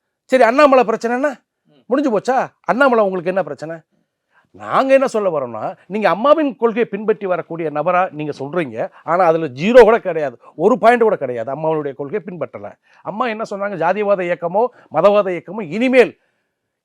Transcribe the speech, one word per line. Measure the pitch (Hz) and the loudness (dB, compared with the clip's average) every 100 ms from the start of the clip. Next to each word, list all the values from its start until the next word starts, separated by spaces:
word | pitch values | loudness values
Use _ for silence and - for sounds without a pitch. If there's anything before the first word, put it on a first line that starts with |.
| _ _ | _ _
சரி, | _ 254 | _ 2
அண்ணாமலை | 226 262 294 262 | 4 4 4 4
பிரச்சனைன்னா | 208 220 226 247 294 240 _ _ _ _ _ | 2 -2 -4 -2 -4 -6 _ _ _ _ _
முடிஞ்சு | 262 285 208 | -2 0 -2
போச்சா? | 226 254 160 _ | 0 -2 -2 _
அண்ணாமலை | - 208 277 233 | -2 2 4 4
உங்களுக்கு | 202 185 170 | 0 -2 -4
என்ன | 185 | -4
பிரச்சனை? | 147 139 151 165 _ _ _ _ _ _ _ | -4 -8 -12 -14 _ _ _ _ _ _ _
நாங்க | 92 104 160 269 | -18 -2 0 4
என்ன | 269 262 | 4 2
சொல்ல | 220 196 | 0 -2
வரோம்னா, | 156 127 113 139 185 _ | -2 -6 -8 -10 -12 _
நீங்க | 202 196 | -2 0
அம்மாவின் | 175 269 311 285 196 | 0 2 2 2 -2
கொள்கையை | 233 214 | -2 0
பின்பற்றி | 226 202 220 214 196 | -2 -2 -2 -2 -2
வரக்கூடிய | 170 151 165 160 | -4 -4 -8 -6
நபரா | 147 156 180 185 | -4 0 0 0
நீங்க | 147 151 139 | -4 -8 -8
சொல்றீங்க, | 139 175 143 113 160 - | -6 -4 -4 -6 -8 -10
ஆனா | 147 170 | -2 2
அதுல | 175 165 160 | 4 2 -2
ஜீரோ | 127 190 247 | -4 4 8
கூட | 214 226 | 8 6
கிடையாது, | 190 160 143 117 - - | 0 -4 -6 -8 -18 -2
ஒரு | 165 170 | 0 4
பாயிண்ட் | 214 240 | 4 4
கூட | 220 175 | 2 0
கிடையாது. | 131 120 113 | -4 -6 -6
அம்மாவுடைய | 139 160 156 143 | -4 -4 -2 -4
கொள்கையை | 131 143 196 175 | -8 -8 -8 -10
பின்பற்றல. | 180 127 110 101 - _ _ | -10 -10 -10 -16 -18 _ _
அம்மா | - 202 247 | -14 -6 -6
என்ன | 214 226 | -6 -8
சொன்னாங்க? | 196 202 185 | -8 -8 -2
ஜாதிவாத | 160 190 202 196 | -2 0 0 0
இயக்கமோ | 175 175 170 190 240 - _ | -2 -4 -2 -2 -2 -4 _
மதவாத | 147 190 208 190 | 2 2 2 0
இயக்கமோ | 170 160 208 | -6 -8 -12
இனிமேல் | 170 190 254 254 185 - _ _ _ _ _ _ | -10 -4 2 2 2 -2 _ _ _ _ _ _